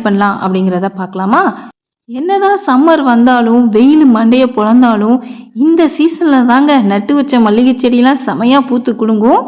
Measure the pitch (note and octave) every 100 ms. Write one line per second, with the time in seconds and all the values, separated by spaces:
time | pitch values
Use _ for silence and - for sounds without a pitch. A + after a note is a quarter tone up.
0 | A3 G3+ G#3 - F#3+ F#3+ F#3+ F3+ F#3+ F#3+
1 | F#3 F#3+ F#3+ C#4 F#4 - - - _ _
2 | - A#3+ E4+ G4 G4 G4 E4+ B3+ D#4+ D#4+
3 | C4+ A#3+ A#3+ B3 A3+ A#3 A#3+ G#3+ C4 D#4
4 | C#4+ A3+ A3+ B3+ B3+ B3 G#3+ A#3+ B3 G#3+
5 | G#3+ B3 - - - A3 D4 E4 D#4+ -
6 | D#4+ E4 E4 C4+ B3 B3+ D4 C#4+ G3+ G3+
7 | G3+ C#4+ C#4 B3 A3 G#3+ B3 B3+ B3 A#3+
8 | B3 C4+ A#3+ F#3 A#3 C#4 C4 B3 B3 A3
9 | A3 A3 A3 G4